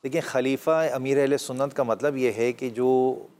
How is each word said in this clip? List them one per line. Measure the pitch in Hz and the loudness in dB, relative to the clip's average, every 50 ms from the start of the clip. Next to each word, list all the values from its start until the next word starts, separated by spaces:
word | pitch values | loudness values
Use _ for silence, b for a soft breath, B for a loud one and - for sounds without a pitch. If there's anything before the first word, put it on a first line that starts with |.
دیکھیں، | - 139 135 165 | -8 -4 -4 -4
خلیفہ | 151 - - 131 123 135 135 135 - 160 160 160 160 147 | -4 0 -2 0 0 2 0 0 0 0 2 2 2 0
امیر | 123 131 127 135 139 139 | -2 -2 -2 0 2 2
اہل | 139 135 143 | 4 4 2
سنت | 135 - - 127 127 139 143 - | 0 -2 -6 -4 -4 -4 -4 -2
کا | - | -2
مطلب | 135 117 110 92 127 147 143 | 0 0 0 0 0 -2 0
یہ | 131 127 120 | 0 0 0
ہے | 101 110 117 123 | 0 0 -2 -2
کہ | 120 - 131 127 | -2 -4 -8 -8
جو | 113 120 123 127 131 127 127 131 127 120 - - - | -4 0 2 2 4 4 2 2 0 -4 -10 -18 -20